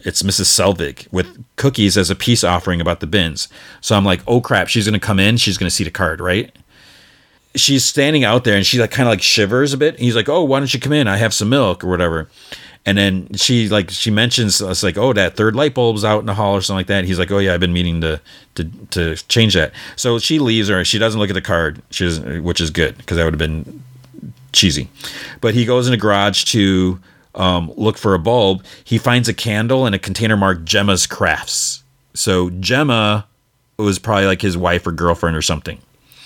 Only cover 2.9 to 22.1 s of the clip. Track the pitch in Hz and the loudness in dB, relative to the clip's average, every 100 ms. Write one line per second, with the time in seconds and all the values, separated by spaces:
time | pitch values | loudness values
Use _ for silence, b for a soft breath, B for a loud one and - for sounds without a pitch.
2.9 | 85 76 101 82 78 - B B B - | -4 -2 0 0 -4 -12 B B B 0
3.9 | 104 98 90 - 120 - 107 87 113 104 | 2 2 0 0 0 2 0 0 0 0
4.9 | 104 - 98 101 120 107 87 90 - 85 | -2 0 2 2 2 0 -2 -2 -2 -4
5.9 | - 87 80 87 95 - - _ b b | -2 -2 -2 -2 -2 -4 -12 _ b b
6.9 | b b b b b _ - - 135 - | b b b b b _ -2 0 2 0
7.9 | 151 143 151 113 123 120 101 95 123 110 | 0 2 2 4 2 4 2 2 0 0
8.9 | - 123 101 - 113 98 123 143 135 151 | 0 2 2 2 2 2 2 0 0 0
9.9 | - 120 113 120 165 147 135 135 127 135 | 0 0 0 0 0 2 0 0 -4 0
10.9 | 151 113 98 113 - 104 139 104 87 90 | 0 2 2 0 0 0 2 2 -2 -2
11.9 | 90 85 80 80 B B B B B 98 | 0 0 -2 -6 B B B B B 0
12.9 | 101 98 95 - - - 120 107 104 82 | 2 2 0 -4 -2 0 2 2 0 0
13.9 | - 113 104 120 123 107 - 95 90 98 | -4 0 0 2 0 0 0 -2 -2 -2
14.9 | 92 131 104 87 - 110 110 147 127 117 | 0 2 2 0 2 0 2 0 2 0
15.9 | 107 107 107 107 98 101 98 92 95 90 | 0 0 0 0 -2 0 0 -2 -4 0
16.9 | 98 92 90 90 101 95 87 90 87 87 | 0 0 -2 0 0 2 2 0 0 0
17.9 | 82 80 78 B B B - 80 - - | -2 -2 -4 B B B -10 -8 -10 -8
18.9 | 92 82 78 - 117 110 92 73 B B | -4 -2 -4 -2 2 2 2 0 B B
19.9 | - 123 117 - 156 127 113 104 92 - | -6 -2 0 0 0 2 2 2 0 0
20.9 | 107 110 107 101 92 - 85 80 - - | 0 0 0 -2 -2 -2 0 0 -4 -12
21.9 | - 90 | -4 -2